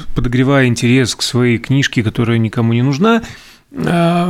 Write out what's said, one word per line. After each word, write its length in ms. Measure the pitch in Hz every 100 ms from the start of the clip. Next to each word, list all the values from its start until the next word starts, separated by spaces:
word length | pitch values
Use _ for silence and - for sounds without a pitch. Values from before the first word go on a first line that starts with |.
| - -
подогревая 520 | 123 123 131 139 127
интерес 480 | 113 120 131 - -
к 60 |
своей 360 | - 123 123 113
книжке, 460 | - 135 131 -
которая 340 | 107 - 117 117
никому 360 | 113 - 113
не 80 | 117
нужна, 420 | 131 139 220 233 - - - - _ -
а, 520 | 156 170 170 175